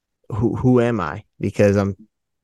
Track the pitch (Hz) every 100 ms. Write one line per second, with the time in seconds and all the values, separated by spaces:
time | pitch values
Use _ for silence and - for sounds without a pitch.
0 | _ _ - 104 113 101 127 123 117 117
1 | 82 90 - - 104 - 104 101 98 95
2 | - _ _ _